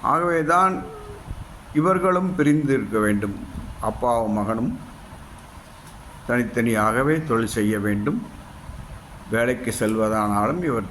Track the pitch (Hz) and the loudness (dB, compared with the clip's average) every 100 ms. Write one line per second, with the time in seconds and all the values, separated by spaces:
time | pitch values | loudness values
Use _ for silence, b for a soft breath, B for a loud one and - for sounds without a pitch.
0 | 113 151 175 165 151 175 190 185 - - | 2 2 2 2 4 4 4 2 -6 -12
1 | - - - - - - - 147 170 185 | -14 -14 -12 -12 -12 -16 -4 2 4 4
2 | 185 180 185 - 147 147 143 135 104 107 | 4 4 2 2 4 4 4 0 2 2
3 | 104 104 101 101 - - - - 107 - | 2 2 0 -6 -10 -10 -10 -4 -4 0
4 | 123 117 110 107 104 113 123 - - - | 0 2 2 0 0 0 -2 -4 -12 -16
5 | - - - - - - - - - - | -18 -18 -18 -18 -18 -20 -20 -20 -20 -20
6 | - - - 120 113 120 117 110 107 113 | -18 -14 0 0 2 0 2 4 4 4
7 | 139 160 156 113 110 117 107 107 104 104 | 2 2 2 0 0 0 0 2 0 0
8 | 110 233 - - - - - - - - | 0 -2 -6 -16 -18 -16 -16 -14 -14 -16
9 | - - - 110 120 117 120 110 110 110 | -16 -18 -2 2 2 0 -2 0 0 2
10 | 107 110 107 104 107 165 170 117 98 | 2 2 2 2 2 0 0 -2 -4